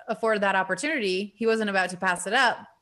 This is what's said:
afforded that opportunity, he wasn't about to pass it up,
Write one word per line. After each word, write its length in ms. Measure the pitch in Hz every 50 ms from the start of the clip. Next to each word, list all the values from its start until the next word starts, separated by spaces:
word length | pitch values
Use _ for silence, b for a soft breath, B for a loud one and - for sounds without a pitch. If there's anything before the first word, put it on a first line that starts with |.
| - -
afforded 340 | 226 220 - 220 220 208 202
that 100 | 196 190
opportunity, 800 | 190 185 - 185 180 - 294 320 285 214 190 185 185 202 202 -
he 100 | - 226
wasn't 220 | 226 226 226 214 208
about 220 | 196 190 185 180
to 60 | 185
pass 300 | 175 190 190 180 180 -
it 60 | 196 208
up, 260 | 262 269 233 - - - - _ _